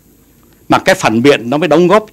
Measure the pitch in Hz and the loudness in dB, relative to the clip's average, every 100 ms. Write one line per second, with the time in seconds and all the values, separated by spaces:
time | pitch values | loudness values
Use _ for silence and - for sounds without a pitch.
0 | _ _ _ _ _ _ _ 131 - 185 | _ _ _ _ _ _ _ -2 0 -2
1 | 135 113 135 123 117 147 170 151 175 208 | -2 0 2 0 -2 -4 0 2 2 0
2 | 214 | 0